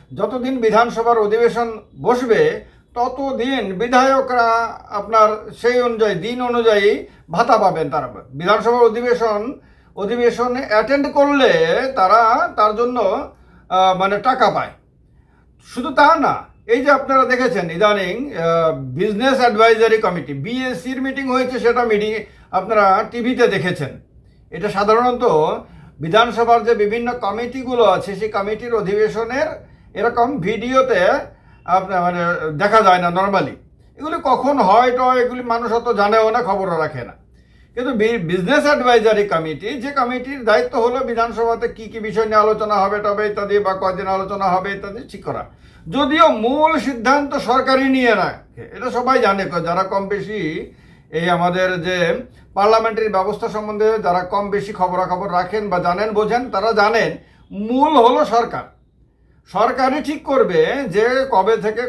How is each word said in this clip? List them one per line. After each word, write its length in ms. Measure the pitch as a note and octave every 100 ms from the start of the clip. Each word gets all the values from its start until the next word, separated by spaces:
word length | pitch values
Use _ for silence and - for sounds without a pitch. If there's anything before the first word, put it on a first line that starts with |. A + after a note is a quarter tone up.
| -
যতদিন 460 | C3 G3+ B3+ B3 C4
বিধানসভার 580 | A3 G#3 A#3+ F#3+ A3+ A#3
অধিবেশন 600 | G#3 A3 A#3 A#3 A#3 A3 - -
বসবে, 600 | D#3+ A#3+ B3+ G3 D3+ - - _ _
ততদিন 840 | - B3 - C#4 A#3 A#3+ C4+ G3 F3+
বিধায়করা 680 | A#3+ B3 C4+ C4+ B3+ B3 A#3 A3+ A3+ - -
আপনার 640 | G#3 G3+ A3 G#3+ G#3+ - -
সেই 200 | A#3 B3
অনুযায়ী, 340 | B3 A3+ G#3+
দিন 280 | F#3+ G3+ B3
অনুযায়ী 640 | B3 A#3+ A3+ G#3 G3+ C4+ - - -
ভাতা 280 | E3+ A#3 A3
পাবেন। 320 | G3 D#3+ D3
তারা 180 | D#3 B2+ A#2+ -
বিধানসভার 520 | C3 F3 G#3+ A3 A#3+
অধিবেশন, 720 | A#3 G#3+ B3 A#3 A3+ G#3 A3+ D#4+ - _ _ -
অধিবেশনে 720 | G3 A#3+ A#3+ - B3 B3+ C#4
অ্যাটেন্ড 440 | G#3+ A3+ C#4+ C#4
করলে 400 | D4 C#4+ C#4+ B3 E3+ E3 G3 C4 C4
তারা 520 | F#3 A3 A#3 B3+ E4+ -
তার 200 | G#3+ G#3+
জন্য, 240 | A#3+ B3+ G3 A3+ C#4+ - _ _ -
আহ, 300 | F#3 F#3+ F#3
মানে 200 | F#3+ G3+
টাকা 320 | A3 C4+ G#3+
পায়। 200 | D3+ A2 - _ _ _ _ _ _ _ _
শুধু 260 | - - B3+
তা 260 | C#4 D4 E4
না, 340 | A3+ A2 - _ -
এই 180 | A#3+
যে 60 | C#4
আপনারা 340 | C4+ - C4+
দেখেছেন 460 | B3 B3+ B3+ G3 E3+
ইদানিং, 640 | E3 G#3 G#3 F3+ G#3+ C#4+
আহ, 380 | F3+ E3 E3 D#3+ C#3
বিজনেস 640 | C3+ B2+ G#3 G#3 C4 C4
অ্যাডভাইজারি 600 | A#3+ G#3+ A3+ A3 A3+ A3
কমিটি, 360 | G3+ F3 C#3
বিএসির 680 | C#3 D#3 B3+ C4 B3 B3 C4
মিটিং 260 | C4+ C4+ C4+
হয়েছে, 300 | B3+ B3+ B3
সেটা 260 | A3+ A#3+
মিটিং 300 | A#3+ G#3 G#3+ A3 - - _
আপনারা 540 | F3+ G3 G#3+ G3+ F#3+ -
টিভিতে 380 | A#3+ A#3 A#3 A3
দেখেছেন। 520 | F#3 E3+ - C3+ - - _ _ _ _
এটা 180 | E3 G3
সাধারণত 560 | F#3 G#3 A3+ B3 A#3 A#3+ D#3 D#3 E3+ - - - -
বিধানসভার 640 | D#3 G3+ A#3+ G#3 A#3 A#3
যে 100 | G#3+
বিভিন্ন 380 | A3 G#3 A#3 A#3+
কমিটিগুলো 720 | A#3+ G3 G#3+ A#3+ C4 B3 B3
আছে, 320 | G#3 - G3 G3
সেই 120 | G#3+
কমিটির 460 | G#3+ G3+ G#3+ A#3+
অধিবেশনের 720 | A3+ F#3 G#3 G#3+ G3 A3+ B3+ D4+ - - - _
এরকম 440 | - A3+ A#3+ A#3+ C#4+
ভিডিওতে 680 | E3+ A3 A#3+ C4 B3+ G3+ F#3 C#4 - - _ -
আপনার 360 | - F#3 F#3 F#3
মানে 180 | F3 F3 F3 E3 D#3 D3+
দেখা 220 | G3+ A3
যায় 200 | G3+ F3+
না 80 | F3
normally। 440 | F3+ G3 G3 C#3 G2 - _ _ -
এগুলি 200 | D4 E4
কখন 340 | C4+ B3+ C4 C#4+
হয় 320 | G3+ G#3+ B3+
টয়, 340 | B3 B3+ B3+
এগুলি 180 | A#3+ B3
মানুষ 300 | A#3+ A#3 A#3
অত 240 | A#3 A#3 G#3
জানেও 340 | G3+ A3 A3
না, 120 | A#3
খবরও 360 | G#3+ G3 F#3+ E3
রাখে 260 | D3+ C3+
না। 80 | A2+ - _ _ _ _ _
কিন্তু 200 | - B3+
বি-, 240 | B3 G#3+ A#3
বিজনেস 460 | D#3+ F3+ F3+ D4
অ্যাডভাইজারি 640 | C#4+ C#4+ B3 A#3+ G#3+ G#3 G3+
কমিটি, 540 | E3 D#3+ C#3+ G#3 C4+
যে 80 | B3+
কমিটির 540 | C#4 B3 B3+ B3 C#4
দায়িত্ব 340 | A3 A3 B3 C#4
হলো 260 | A#3 B3
বিধানসভাতে 640 | A#3+ A#3 A#3 G#3+ A#3 A#3 A#3
কি 160 | A#3
কি 160 | A3 A3+
বিষয় 240 | G#3+ G3
নিয়ে 120 | A3 G#3+
আলোচনা 380 | G#3+ G#3+ G#3+
হবে 240 | G3+ G3 G#3
টবে 280 | G#3 G3+ G#3+
ইত্যাদি, 320 | G#3 G3+ G3+
বা 160 | F#3+
কয়দিন 320 | F#3+ F#3+ F#3 F#3+
আলোচনা 380 | F#3+ G3 G3
হবে 280 | F#3+ F#3 G3+
ইত্যাদি 360 | G3 G3 G#3 C#4+
ঠিক 160 | G3
করা, 260 | - A#2+ - - - - -
যদিও 380 | A#3+ C#4+ D#4 D#4+
মূল 500 | A#3 A3+ D4 D#4 D#4
সিদ্ধান্ত 560 | A3+ A#3+ A3+ C#4+ C#4+
সরকারই 540 | C#4 - B3+ C4 C4 C4+
নিয়ে 260 | C4 B3
রাখে, 480 | G3+ D#3+ - - -
এটা 280 | A2+ F#3 B3
সবাই 280 | A3 B3 B3+
জানে। 260 | G#3+ G3
ক-, 200 | F#3+ E3+
যারা 180 | E3+ F3
কম 260 | F#3+ G3 G3
বেশি 640 | G3+ F3 G#3+ D#3+ D#3+ - - - - _
এই 200 | D#3 F3
আমাদের 520 | F3 F3 F3+ F#3 F3+
যে 440 | E3 F3+ E3+ E3+ - - -
পার্লামেন্টারি 540 | G3+ G#3 A3+ A3+ A3 A3
ব্যবস্থা 400 | F#3+ F#3+ G#3 A3+
সম্বন্ধে 500 | G#3+ G#3+ G#3 G#3+ A3
যারা 260 | F3+ F3+
কম 260 | F3+ G3+ G3+
বেশি 220 | G3 G3+
খবরাখবর 600 | G#3 F#3 F3+ F3+ F3+ G3
রাখেন 360 | F3 F3+ G#3+ G#3
বা 100 | F3+
জানেন 320 | F3 F3+ A3
বোঝেন, 400 | G#3 G#3 A#3+ C4
তারা 220 | G3 A3
জানেন 440 | G#3+ G#3 A3+ F3 F3 - _ -
মূল 460 | F#3 G#3+ B3+ D4 C#4
হলো 280 | A#3 C#4+
সরকার। 560 | D4+ A#3 A#3 C#3 - _ _ _ _ _ _ _ _
সরকারই 560 | F3+ A3 B3 C4 D4
ঠিক 220 | C4+ D4+
করবে 600 | - C4 G3 E3+ E3 B3+ B3+
যে 380 | F3+ A#3 C4 C4
কবে 260 | F#3+ F#3+ A3
থেকে 260 | G3+ A3